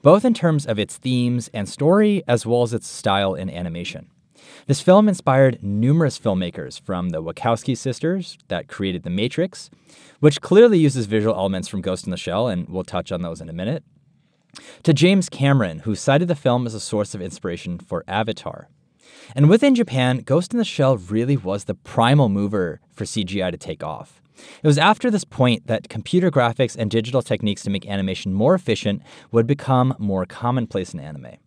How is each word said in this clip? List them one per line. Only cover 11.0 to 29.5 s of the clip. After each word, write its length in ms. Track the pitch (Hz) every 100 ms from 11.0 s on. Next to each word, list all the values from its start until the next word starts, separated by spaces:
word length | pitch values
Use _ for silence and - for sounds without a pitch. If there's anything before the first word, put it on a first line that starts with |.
| 104
visual 280 | 107 107
elements 340 | 98 95 95 87
from 120 | 101
Ghost 260 | 92 92 -
in 40 |
the 80 | 87
Shell, 300 | - 92 120
and 200 | 90 -
we'll 160 | 90
touch 260 | 90 92 -
on 120 | 87
those 180 | 87 82
in 80 | 82
a 60 |
minute, 300 | 82 98 160 _ _ _ _ _ _ _ - - -
to 100 | -
James 380 | 147 170 196 180
Cameron, 480 | - 139 139 95 80
who 160 | 110
cited 340 | 101 - 139 175
the 60 |
film 320 | 156 131 123 120
as 80 |
a 60 | 110
source 340 | - 107 101
of 80 | 104
inspiration 560 | 90 - 92 87 - 87
for 260 | - 87 -
Avatar. 640 | 95 110 87 - - - _ _ _ _ - -
And 140 | 131 147
within 260 | 220 285
Japan, 440 | 247 220 131 127 127
Ghost 340 | - 151 180
in 60 | 240
the 60 | 226
Shell 320 | - 135 123
really 400 | 87 107 123 139
was 260 | 92 101
the 100 | -
primal 540 | 95 - - 117 143 123
mover 540 | 98 101 104 87 76 _
for 140 | - 107
C 180 | 113
G 180 | 92 98
I 80 | 90
to 60 | 80
take 260 | - 78
off. 380 | 80 69 - _ _ _ - -
It 40 | 156
was 100 | 143
after 320 | 170 214 247
this 140 | 214
point 420 | - - 123 117 -
that 220 | 110 -
computer 420 | 113 - 180 180
graphics 460 | 143 120 117 127 -
and 100 | 107
digital 340 | 113 113 127
techniques 420 | - 107 107 98
to 60 | -
make 180 | 98 -
animation 440 | 98 95 92 98
more 220 | 95 123
efficient 480 | 180 - 107 104 101 - - _
would 160 | 117
become 480 | 117